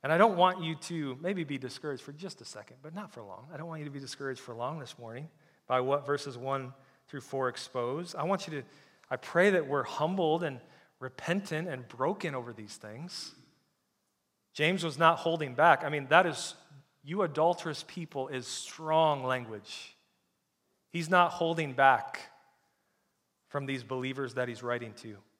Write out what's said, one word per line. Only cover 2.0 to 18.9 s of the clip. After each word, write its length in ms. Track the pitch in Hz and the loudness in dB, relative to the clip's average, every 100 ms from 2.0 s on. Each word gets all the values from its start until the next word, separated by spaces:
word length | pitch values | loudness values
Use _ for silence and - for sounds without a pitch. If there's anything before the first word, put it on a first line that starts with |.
for 100 | - | -10
just 280 | 147 185 - | -14 -14 -14
a 40 | |
second, 320 | 113 - 104 127 | -16 -16 -16 -18
but 140 | 147 | -14
not 180 | 165 214 | -14 -14
for 100 | 160 | -14
long. 240 | 104 95 131 | -14 -16 -14
I 40 | 147 | -12
don't 100 | 165 | -10
want 140 | 160 | -10
you 60 | 147 | -10
to 60 | |
be 80 | 139 | -10
discouraged 400 | 135 - 139 127 | -12 -8 -6 -6
for 140 | - | -10
long 240 | 117 120 156 | -6 -6 -6
this 200 | 127 - | -10 -12
morning 300 | 117 117 156 _ _ _ _ | -12 -12 -12 _ _ _ _
by 140 | 127 | 0
what 260 | 127 143 131 | 4 2 2
verses 320 | 143 143 120 | -2 -2 -8
one 340 | 131 135 127 131 - _ _ | -4 -4 -4 -14 -20 _ _
through 140 | 143 | -14
four 260 | - 135 127 | -6 -2 -2
expose. 680 | 120 - 127 120 143 175 | -2 -6 -4 -2 -4 -6
I 80 | - | -4
want 240 | 156 190 185 | -2 -2 -2
you 140 | 151 | -8
to, 60 | 123 - _ _ _ | -10 -20 _ _ _
I 60 | 127 | -6
pray 340 | - 170 196 | 0 6 6
that 160 | 185 143 | 6 2
we're 160 | 143 | 0
humbled 600 | 131 - 156 190 165 165 | 0 0 0 2 2 2
and 160 | 170 127 - - _ _ | 0 -6 -16 -20 _ _
repentant 680 | 131 - - 185 196 156 175 | -12 -10 -2 -2 -2 -6 -4
and 180 | 131 117 | -8 -10
broken 460 | 120 135 202 175 | -2 -2 0 -4
over 180 | 139 120 | -6 -8
these 240 | 113 104 - | -12 -14 -14
things. 580 | 104 110 175 - - - - _ _ _ _ _ _ _ _ _ _ | -14 -12 -12 -12 -12 -16 -20 _ _ _ _ _ _ _ _ _ _
James 320 | - 151 185 | 2 2 2
was 140 | 165 139 | -2 4
not 200 | 165 165 | 6 6
holding 360 | 170 165 147 | 2 0 -2
back. 300 | 123 165 143 | 4 8 8
I 60 | 151 | 4
mean, 160 | 151 135 | -4 6
that 180 | 160 185 | 6 6
is, 280 | 147 - - - - _ _ | 0 -8 -12 -20 -20 _ _
"you 200 | 139 180 | -10 -2
adulterous 640 | 180 143 160 170 165 143 - | -2 4 2 2 -4 -8 -10
people" 420 | - 160 143 135 | -12 -8 -6 -6
is 180 | 131 120 | -6 -8
strong 760 | - - - 156 | -10 -10 -10 2